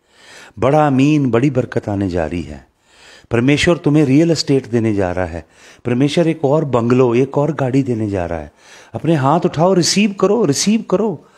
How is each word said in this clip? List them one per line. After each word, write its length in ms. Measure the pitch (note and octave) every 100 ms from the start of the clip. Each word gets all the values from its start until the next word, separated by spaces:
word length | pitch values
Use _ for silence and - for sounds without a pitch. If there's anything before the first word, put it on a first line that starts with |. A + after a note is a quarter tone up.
| _ _ - - - -
बड़ा 280 | B2 D3+ D3+
अमीन, 440 | C3 C#3 D3+ C3
बड़ी 180 | A#2 C#3+
बरकत 400 | B2+ A#2 A#2 G#2+
आने 200 | G2 G2
जा 160 | F2 D2+
रही 160 | F2
है, 260 | D2 C#2+ - _ _ _ - - _
परमेश्वर 460 | A#2 B2+ D3 E3+ E3
तुम्हें 280 | D3 D3+ C#3
रियल 260 | C#3 E3+
एस्टेट 360 | D#3 - C3+ A2+
देने 260 | A#2 A2
जा 180 | G2+ F#2
रहा 140 | F2+ F2
है, 220 | E2 - _ - - -
परमेश्वर 420 | B2 C#3 F3 E3
एक 180 | D#3 C3+
और 200 | D#3 D3+
बंगलो, 500 | B2 A#2 B2+ B2+ A#2
एक 220 | C3+ C#3+
और 160 | D3+
गाड़ी 300 | C#3+ C3 C3+
देने 260 | B2+ A2+ A2
जा 160 | G2 E2+
रहा 140 | E2
है। 120 | D2+ _ - - -
अपने 220 | A2+ D3+ D#3+
हाथ 240 | C3+ E3
उठाओ, 340 | F3+ C#3 F3+
रिसीव 400 | F3+ D3+ F#3+ G#3
करो, 320 | G3+ F#3+ A3+ F3
रिसीव 360 | C#3 G3+ A3
करो। 500 | - F#3 A3 D#3+ -